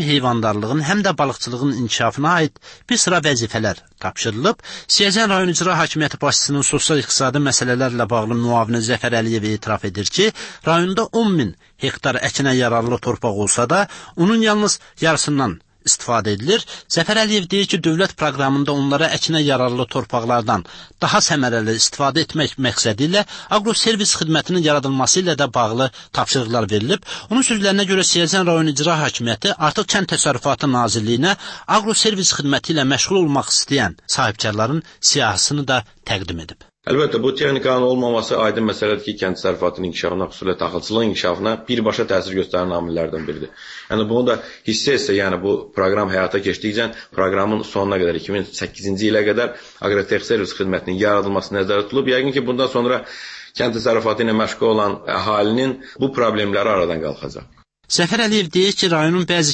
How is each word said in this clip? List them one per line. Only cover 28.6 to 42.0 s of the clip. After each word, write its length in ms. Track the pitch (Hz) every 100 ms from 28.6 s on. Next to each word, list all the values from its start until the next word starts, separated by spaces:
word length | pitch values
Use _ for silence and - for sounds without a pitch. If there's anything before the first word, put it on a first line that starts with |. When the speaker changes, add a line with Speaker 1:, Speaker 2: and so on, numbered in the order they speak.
| 156
Speaker 1:
icra 300 | 139 156 160
hakimiyyəti 560 | 139 - 117 107 202 -
artıq 320 | 151 180 196 208
Kənd 180 | 185
Təsərrüfatı 560 | 156 151 123 143 127 143
Nazirliyinə 640 | 123 117 113 107 120 170 202 - - -
aqroservis 720 | 208 214 208 220 196 180 -
xidməti 380 | 143 135 - 160
ilə 100 | 131
məşğul 300 | 135 - 190
olmaq 260 | 165 139 113
istəyən 480 | - - 139 101 76 -
sahibkarların 800 | - 120 101 110 107 113 160 - -
siyahısını 640 | - 139 117 92 - 147 135
da 160 | 127 - _ -
təqdim 400 | 104 92 85 80
edib. 220 | - - _ -
Speaker 2:
Əlbəttə, 300 | 135 147 113
bu 80 | 123 135
texnikanın 460 | 147 135 131 127 127
olmaması 480 | 127 120 117 110 92
aydın 220 | 110 110 110
məsələdir 380 | 95 104 104
ki, 80 | - 101
kənd 180 | 95 90
təsərrüfatının 480 | 95 85 90 90 92
inkişafına, 400 | 78 87 90 90
xüsusilə 240 | - 95 87
taxılçılığın 500 | 87 87 - 110 113
inkişafına 400 | 92 90 87 104 113 -
birbaşa 400 | 120 107 101